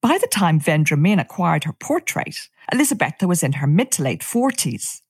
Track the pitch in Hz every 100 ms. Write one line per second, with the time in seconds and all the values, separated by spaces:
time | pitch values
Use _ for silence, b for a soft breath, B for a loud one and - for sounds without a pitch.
0 | 240 349 494 - 185 160 143 156 151 147
1 | 165 202 - - 175 156 156 - - 320
2 | - - - - - b b 247 285 214
3 | 123 - 185 175 139 139 139 156 254 -
4 | 135 110 - 233 262 254 165 107 - -
5 | _